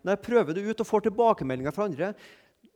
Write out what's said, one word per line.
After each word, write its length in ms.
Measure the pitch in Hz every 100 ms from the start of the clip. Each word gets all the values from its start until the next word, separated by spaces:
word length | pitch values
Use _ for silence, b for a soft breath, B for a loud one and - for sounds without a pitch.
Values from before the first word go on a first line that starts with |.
når 160 | 180 196
jeg 80 |
prøver 320 | 226 240 151 170
det 80 |
ut 180 | 202 220
og 40 | 220
får 160 | 214 220
tilbakemeldinger 720 | 208 233 208 135 131 139 170
fra 120 | 208
andre, 200 | 139 185 208 B B B B _